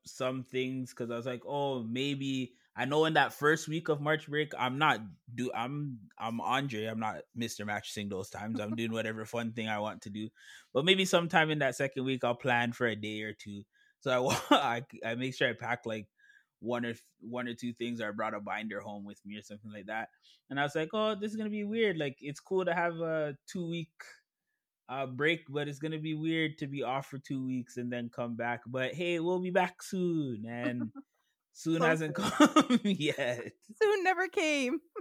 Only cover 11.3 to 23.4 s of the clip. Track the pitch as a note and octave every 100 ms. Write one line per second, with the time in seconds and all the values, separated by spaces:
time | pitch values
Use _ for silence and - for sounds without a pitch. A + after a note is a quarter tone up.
11.3 | E3 D#3 D3+ C3+ B2 C3+ C3+ C3 C3 B2
12.3 | A#2+ C3 A#2+ A#2+ A#2 A#2+ G#2+ G#2+ G#2+ G#2+
13.3 | G#2 - G2+ G2 _ _ _ C#3 B2+ C3
14.3 | - - - C3+ A#2+ C3 A2+ A2+ A#2 C3
15.3 | B2+ C3+ A2+ A#2+ A#2+ A#2 A2 G2+ _ -
16.3 | - _ _ G#2+ A#2+ A#2+ A#2 - _ G#2
17.3 | B2 B2 A#2 B2 A2+ A#2+ A#2 G#2+ G#2 A2
18.3 | G#2+ G2+ G2+ G#2+ G2+ G#2 G#2 G2+ G2+ G2+
19.3 | G#2 G2+ G#2 G#2+ G#2 G2 A2 A2 _ _
20.3 | - - C3+ C#3+ D#3+ D#3+ A3 G#3+ G#3 G#3+
21.3 | G#3+ G#3+ G#3 G3+ A3 A3 E3 D3 B2+ C#3
22.3 | C#3+ - F#3+ F#3 E3+ E3+ E3 E3 D#3+ D3+
23.3 | -